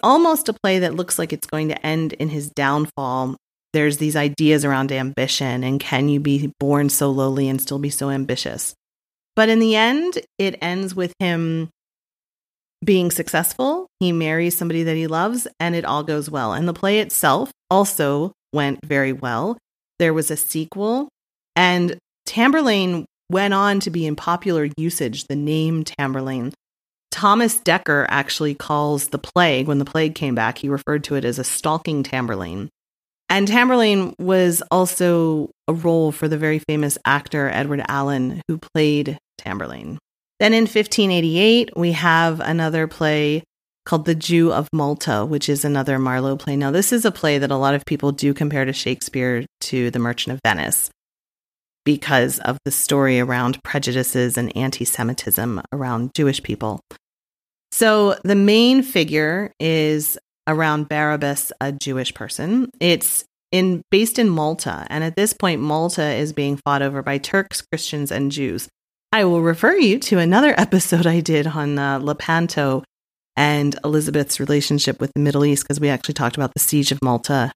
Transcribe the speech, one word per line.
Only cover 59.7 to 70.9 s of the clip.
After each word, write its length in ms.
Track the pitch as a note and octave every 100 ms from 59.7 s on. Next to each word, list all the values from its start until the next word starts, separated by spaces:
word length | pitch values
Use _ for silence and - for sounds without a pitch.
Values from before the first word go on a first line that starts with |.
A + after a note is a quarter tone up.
| D#3+ D3+ D3+ D3+ - _ _ -
around 420 | D#3 D#3+ D3+ D3
Barabbas, 640 | D3+ D3+ D3+ C#3+ C#3+ - -
a 100 | C#3
Jewish 400 | C#3+ C#3 C3 B2 -
person. 560 | A2 - D#3 A#3+ - -
It's 440 | F3 E3+ - - - _ -
in, 320 | F#3 F#3 F3 -
based 260 | G3 A3+ -
in 120 | A3
Malta. 580 | E3 D3+ E3+ C3+ D2 -
And 140 | D3+
at 120 | D#3+ E3
this 180 | G#3+
point, 280 | - F#3 D3
Malta 540 | D3+ D#3 E3+ F3 D3+ B2
is 180 | D3+
being 240 | D3 C#3+ C#3+
fought 240 | D3 C#3+
over 220 | C#3 C#3
by 160 | C#3 C#3
Turks, 420 | - G3 F#3+ -
Christians, 500 | - D#3+ - D3+ C#3+
and 200 | G#2+ C#3
Jews. 360 | D3 C3 E2+ - _ _ _ -
I 140 | G#3+ F#3
will 180 | E3+
refer 320 | E3 E3 - F#4+
you 240 | A3 A#3+
to 180 | - F#3
another 380 | E3+ G3+ D4 -
<laughs> 40 |
episode 460 | A3 F#3 -